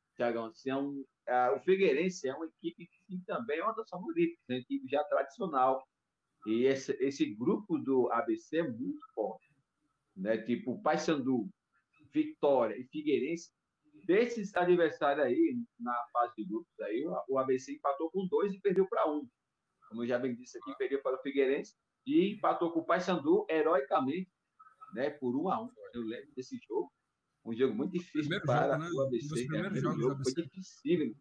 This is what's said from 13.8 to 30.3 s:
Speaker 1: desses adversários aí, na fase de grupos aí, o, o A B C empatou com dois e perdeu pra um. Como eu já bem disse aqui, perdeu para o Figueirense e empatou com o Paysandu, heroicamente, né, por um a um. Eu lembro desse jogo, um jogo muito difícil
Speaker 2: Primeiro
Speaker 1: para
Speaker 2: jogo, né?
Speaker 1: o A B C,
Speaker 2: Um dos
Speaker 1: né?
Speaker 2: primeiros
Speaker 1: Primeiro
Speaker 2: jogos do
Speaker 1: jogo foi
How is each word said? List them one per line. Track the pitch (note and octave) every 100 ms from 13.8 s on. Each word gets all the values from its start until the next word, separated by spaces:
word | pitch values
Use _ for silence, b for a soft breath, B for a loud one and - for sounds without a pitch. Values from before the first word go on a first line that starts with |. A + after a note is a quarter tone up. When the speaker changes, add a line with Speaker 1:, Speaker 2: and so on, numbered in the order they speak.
| _ - -
Speaker 1:
desses | F#3+ A#3+ A#3 F#3+
adversários | - F3 F3 D#3+ - D3 C#3+ C3
aí, | C#3 D#3+ B2 A#2 _
na | A#2+ A#2+ A#2+
fase | B2 A#2+ -
de |
grupos | F#2+ G#2+ - -
aí, | G#2 A2+
o, | D#3+ E3+ -
o | C3
A |
B | C3 C3
C | C3
empatou | C#3 C#3+ C#3 D#3+
com | F#3+ F#3+
dois | G#3+ G3+
e | F#3+
perdeu | G3+ F3+ F#3
pra | - D#3+
um. | D3+ B3+ _ _ _ _ _ -
Como | A2
eu | A#2+
já | B2
bem | C3
disse | A#2+ B2 A#2
aqui, | - C3+
perdeu | C3 C#3
para | - -
o |
Figueirense | C#3+ C3+ C3 D3 - _ _ _ -
e | D#3 F#3+
empatou | G#3 E3+ E3+ E3+
com | E3
o | -
Paysandu, | F3 F3+ E3+ C#3 G3 -
heroicamente, | D#3+ D#3 F3+ - D#3 C3 E3+ F#3+ _ _ _ - _ -
né, | G#2 C#3+
por | D3 B2 B2+
um | F3+
a | B2
um. | A#2+ - -
Eu | A#2+
lembro | A2+ A#2+ -
desse | - B2+ B2 -
jogo, | - - _ _ _ _ _
um | A2+
jogo | A2+ C3
muito | G#2+ E3
difícil | F3+ - D3
Speaker 2:
Primeiro | D3 F#3+ D3+
Speaker 1:
para | B2 C3+ C3+
Speaker 2:
jogo, |
né? | E3
Speaker 1:
o | E3
A | C3+
B | A#2+
C, | C#3+
Speaker 2:
Um |
dos | D#3+
Speaker 1:
né? | -
Speaker 2:
primeiros | D3+ -
Speaker 1:
Primeiro | -
Speaker 2:
jogos | D3 -
do | B2
Speaker 1:
jogo | C#3
foi | B2+